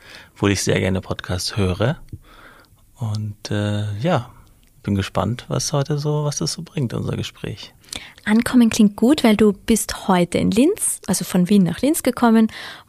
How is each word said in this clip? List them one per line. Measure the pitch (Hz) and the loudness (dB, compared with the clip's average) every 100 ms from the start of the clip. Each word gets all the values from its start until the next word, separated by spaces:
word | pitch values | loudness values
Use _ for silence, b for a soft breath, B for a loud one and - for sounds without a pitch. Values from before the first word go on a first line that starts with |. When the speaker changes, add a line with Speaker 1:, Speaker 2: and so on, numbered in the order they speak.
| B B B | B B B
Speaker 1:
obwohl | - 101 | -2 0
ich | 98 | 0
sehr | - 104 | 0 0
gerne | 95 95 | 0 -2
Podcasts | - 95 - 90 - - | -4 -8 -6 -6 -4 -2
höre. | 92 87 113 175 - - b b b b b _ _ _ | -2 0 -2 -4 -10 -20 b b b b b _ _ _
Und, | 110 104 107 101 - | -6 -6 -8 -10 -8
äh, | 107 104 104 104 104 | -4 -2 -4 -6 -4
ja, | 156 156 - b b b _ _ | -2 -2 -2 b b b _ _
bin | - 98 | -2 -2
gespannt, | - - 95 123 - | -2 -2 -2 -4 -4
was | 143 - | -4 -2
heute | 143 139 147 | -2 -2 -2
so, | 151 147 | -2 -2
was | 147 - | -4 -4
das | 160 | -6
so | - | -6
bringt, | 165 - 123 | -8 -6 -4
unser | - 98 98 | -4 -4 -6
Gespräch. | - - - 107 - _ B B B B | -8 -10 -10 -10 -16 _ B B B B
Speaker 2:
Ankommen | - 220 - 254 226 | 0 0 4 4 4
klingt | - 208 208 | 6 4 4
gut, | 233 302 233 | 2 4 4
weil | 208 | 4
du | 214 | 4
bist | 196 - 226 - - - | 2 0 0 -2 -6 0
heute | 180 175 - | 2 2 0
in | 170 | 2
Linz, | 196 302 440 - - - | 4 2 2 -4 -6 -4
also | 190 180 | -4 -2
von | 185 175 | 0 4
Wien | 202 | 4
nach | 170 175 | 4 2
Linz | 262 339 | -2 0
gekommen, | - - 240 226 220 B B B | -2 2 4 4 2 B B B